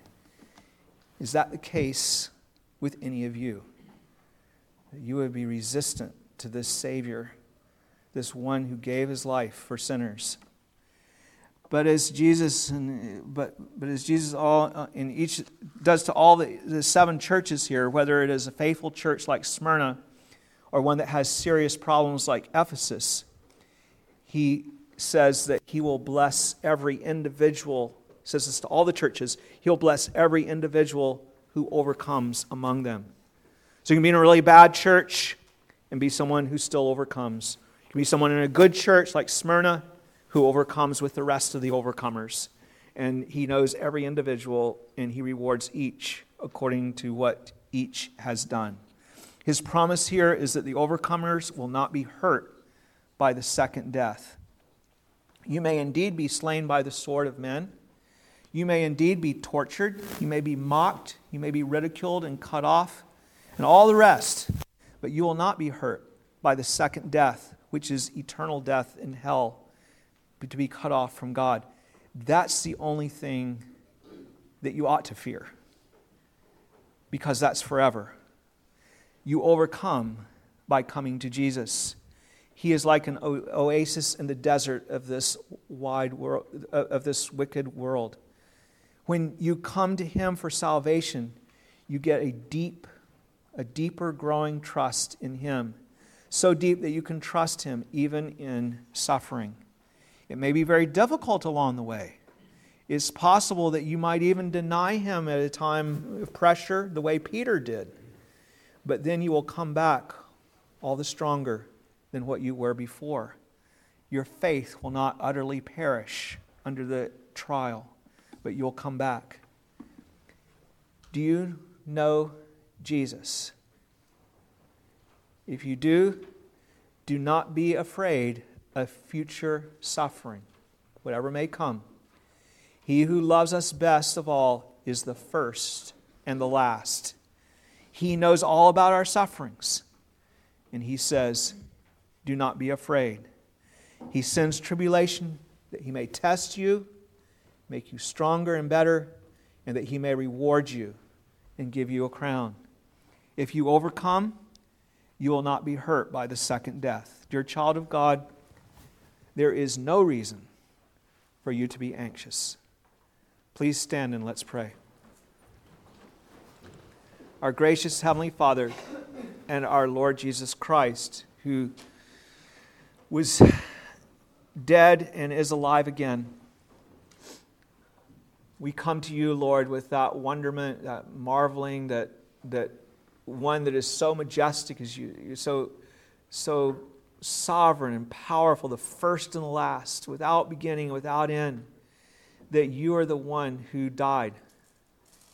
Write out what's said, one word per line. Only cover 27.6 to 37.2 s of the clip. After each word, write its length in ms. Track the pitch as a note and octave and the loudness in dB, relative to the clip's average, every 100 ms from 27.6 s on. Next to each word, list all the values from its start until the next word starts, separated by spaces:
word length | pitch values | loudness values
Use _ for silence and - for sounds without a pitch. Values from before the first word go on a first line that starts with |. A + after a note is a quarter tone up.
| D3 C3 A#2 - _ _ | -4 -4 -4 -8 _ _
says 240 | - D3 C3+ | -6 -4 -4
this 120 | - | -6
to 60 | - | 0
all 160 | D3+ | 4
the 80 | F3 | 4
churches, 460 | - C#3+ - B2+ - - - | 2 -2 -2 -6 -6 -14 -4
he'll 160 | F3 E3+ | 2 4
bless 320 | D#3+ C#3+ - - | 4 4 0 2
every 300 | E3 D#3+ D#3 | 4 4 0
individual 800 | D#3+ D#3 D#3 D3 C#3+ C3+ C3 - _ _ | -4 0 2 2 2 -2 -2 -12 _ _
who 160 | D3+ - | -6 -2
overcomes 760 | D3+ C#3+ C#3 - C#3 A#2+ A#2+ - | 0 0 -4 -4 -2 -2 -4 -8
among 320 | C3 B2+ C3 | -6 -2 -2
them. 240 | B2 G#2+ G#2+ - _ _ _ _ _ _ | -4 -8 -12 -20 _ _ _ _ _ _
So 100 | - | 2
you 40 | D#3+ | 6
can 60 | |
be 60 | E3 | 6
in 60 | E3+ | 10
a 40 | |
really 220 | E3 E3+ | 10 10
bad 320 | D#3+ E3 E3+ | 12 12 12
church 640 | - F#3+ F#3 F3+ - - - _ _ _ _ _ | 10 6 6 6 -2 -4 -8 _ _ _ _ _
and 80 | C3+ | -2
be 100 | C#3 | 0
someone 380 | C#3 C#3+ D3 C3+ | 0 0 2 0
who 100 | C#3+ | -4
still 300 | - D3 C3+ | -2 0 2
overcomes. 720 | C3 C#3 C3 | 0 -4 -6